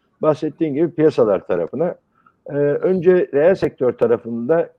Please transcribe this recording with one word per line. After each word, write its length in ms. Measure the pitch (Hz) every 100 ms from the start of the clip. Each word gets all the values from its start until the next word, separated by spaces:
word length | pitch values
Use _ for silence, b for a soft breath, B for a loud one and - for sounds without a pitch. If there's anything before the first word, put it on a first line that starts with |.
| _ -
bahsettiğin 520 | 151 147 156 - 160
gibi 160 | 135 170
piyasalar 560 | - 156 139 110 92 -
tarafına. 480 | 87 80 123 175 - _ _ _ _ -
Ee, 40 | 143
önce 760 | 143 143 170 190 170 180 -
reel 200 | 135 165
sektör 380 | 185 151 - 123
tarafında 800 | 117 117 117 117 117 120 165 165